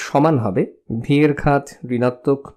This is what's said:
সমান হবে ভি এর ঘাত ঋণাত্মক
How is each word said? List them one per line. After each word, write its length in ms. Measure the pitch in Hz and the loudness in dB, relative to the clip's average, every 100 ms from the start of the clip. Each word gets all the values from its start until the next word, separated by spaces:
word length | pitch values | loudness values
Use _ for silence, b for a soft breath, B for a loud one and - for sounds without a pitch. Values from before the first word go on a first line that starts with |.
| - | -2
সমান 280 | 143 156 139 110 | 2 2 2 0
হবে 180 | 95 202 - - 113 | -2 -4 -8 -10 -6
ভি 120 | 117 143 151 | 0 2 2
এর 80 | 143 | 2
ঘাত 220 | 147 143 - - 123 120 | 0 0 -2 -12 -6 -2
ঋণাত্মক 440 | 123 123 143 139 - | 0 0 -2 -2 -4